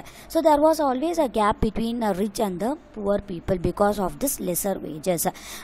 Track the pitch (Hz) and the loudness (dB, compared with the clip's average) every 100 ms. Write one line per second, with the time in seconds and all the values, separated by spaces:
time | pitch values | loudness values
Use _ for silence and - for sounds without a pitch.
0 | - - - 330 311 294 311 320 285 254 | -8 -12 -4 2 4 6 6 4 0 0
1 | 311 339 277 220 208 - 220 208 226 240 | 0 0 0 2 2 2 0 -2 -2 -2
2 | 214 180 214 202 208 175 214 302 - - | 0 0 -2 -2 -2 -2 -4 -4 -8 -6
3 | 196 202 - 170 - 185 175 - 202 208 | -2 -2 -4 -6 -2 0 0 2 2 2
4 | 185 147 277 - 190 175 202 190 175 156 | -2 -2 -4 -2 -4 -2 -2 -4 -6 -6
5 | 165 170 185 - - - | -2 0 -2 -4 -10 -10